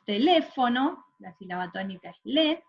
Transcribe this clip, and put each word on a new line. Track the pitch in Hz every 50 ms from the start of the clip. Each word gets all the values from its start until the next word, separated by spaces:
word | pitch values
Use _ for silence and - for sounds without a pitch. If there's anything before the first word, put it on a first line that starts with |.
| _
teléfono, | - 208 208 254 330 359 320 320 - - 277 254 240 240 254 269 302 359 - - _ _ _
la | 196 185 175
sílaba | - 196 180 180 180 180 180
tónica | - 190 196 196 190 175 - 170
es | - -
le. | _ 208 254 311 320 302 320 330 -